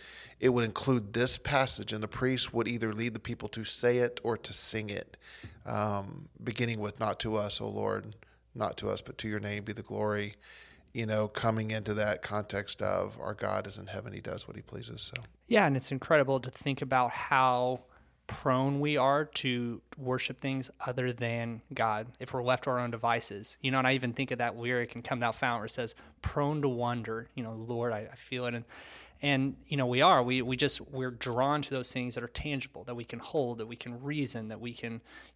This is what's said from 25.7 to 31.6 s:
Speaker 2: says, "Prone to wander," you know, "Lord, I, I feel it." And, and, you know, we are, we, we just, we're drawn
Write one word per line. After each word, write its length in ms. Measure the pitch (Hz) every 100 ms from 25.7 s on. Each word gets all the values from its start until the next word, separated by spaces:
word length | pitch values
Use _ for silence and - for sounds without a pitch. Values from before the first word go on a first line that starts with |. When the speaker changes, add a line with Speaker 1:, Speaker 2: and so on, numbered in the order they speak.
Speaker 2:
says, 220 | - 117 - - -
"Prone 400 | - 151 143 151
to 60 | 139
wander," 600 | 120 120 120 113 113 117 -
you 80 |
know, 100 | 113
"Lord, 400 | 113 113 117 120
I, 160 | 107 107
I 40 | -
feel 320 | - 127 123
it." 80 | 120
And, 100 | - - - - - -
and, 340 | 143 135 135 - -
you 100 | 139
know, 80 | 127
we 160 | 123
are, 200 | 170 156
we, 200 | 123 131
we 160 | 120 127
just, 240 | 143 -
we're 300 | - 135 127
drawn 500 | 117 131 120 139 147